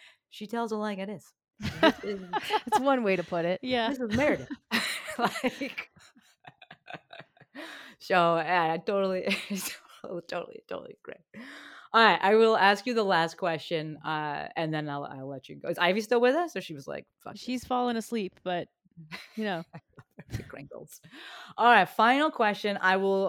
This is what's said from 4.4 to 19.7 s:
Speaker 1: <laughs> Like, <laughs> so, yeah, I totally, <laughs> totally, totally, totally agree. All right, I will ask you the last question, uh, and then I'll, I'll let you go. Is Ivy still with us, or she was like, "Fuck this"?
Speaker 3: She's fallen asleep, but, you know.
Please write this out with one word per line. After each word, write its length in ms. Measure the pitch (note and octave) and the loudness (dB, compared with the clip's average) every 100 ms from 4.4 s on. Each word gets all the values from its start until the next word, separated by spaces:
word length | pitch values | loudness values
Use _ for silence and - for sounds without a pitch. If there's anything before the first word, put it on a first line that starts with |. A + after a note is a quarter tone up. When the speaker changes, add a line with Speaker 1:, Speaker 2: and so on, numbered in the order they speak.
| B2+ C#4+ _ | -4 -14 _
Speaker 1:
<laughs> 460 | A3 - - - D#5 | -4 -4 -8 -10 -4
Like, 720 | A#3+ - B3+ - C#4 - - - - _ _ _ - _ - - - - _ - - _ - C4+ E4 - | -2 -2 -6 -4 -10 -10 -14 -20 -20 _ _ _ -20 _ -20 -20 -18 -18 _ -20 -20 _ -20 -16 -14 -16
<laughs> 180 | - - | -20 -20
so, 360 | - F#3 E3+ E3 | 2 6 6 4
yeah, 340 | D#3+ F3+ D#3+ | 2 2 2
I 40 | E3 | 0
totally, 460 | - G3 G3 F#3 | 0 0 0 0
<laughs> 800 | F#3+ G3 - G3 - - - - | -2 -4 -4 -8 -8 -12 -20 -18
totally, 200 | - F3 - | -12 -10 -8
totally, 360 | F3+ - - _ | -10 -10 -16 _
totally 280 | - - - | -12 -12 -18
agree. 400 | - - _ G#3 C4 - - - - | -18 -18 _ -20 -18 -18 -20 -20 0
All 100 | A3 | 6
right, 160 | A3 E3+ | 8 6
I 140 | F#3+ G#3+ | 6 6
will 200 | A3+ A3 | 6 6
ask 300 | G3 G3+ B3 | 4 2 0
you 80 | |
the 100 | A3+ | -2
last 320 | G3 F3 E3 - | 2 2 2 -2
question, 600 | F3+ D#3+ - E3 D#3 D3+ | -4 -4 -4 -6 -6 -10
uh, 500 | - D#3 D3+ C#3+ D2 - | -6 -6 -4 -8 -8 -4
and 180 | D#3+ | -4
then 140 | D#3 D3+ | -4 -4
I'll, 140 | C#3+ | -8
I'll 240 | C#3+ C3+ C3+ | -8 -12 -12
let 200 | C#3 - | -12 -14
you 80 | D3 | -10
go. 120 | D3 | -8
Is 80 | F3 | 0
Ivy 220 | F3 G3 | 2 0
still 180 | G#3+ A#3+ | 0 2
with 160 | B3 D4 | 4 2
us, 200 | E4+ G3 | -2 -8
or 60 | |
she 120 | - | -10
was 140 | C#3+ - | -12 -10
like, 180 | C#2+ - _ | -12 -14 _
"Fuck 200 | - G#3 | -18 -14
this"? 0 | |
Speaker 3:
She's 220 | - B3 | -8 -8
fallen 320 | - B3 B3 A3+ | -4 -2 -2 -4
asleep, 440 | G#3+ A#3 F#3 - | -4 -6 -6 -8
but, 260 | F#3 F3 - _ _ - D#3 E3 - - | -6 -4 -6 _ _ -20 -18 -18 -14 -8
you 80 | |
know. 200 | G#3+ E3+ E3+ | -6 -6 -10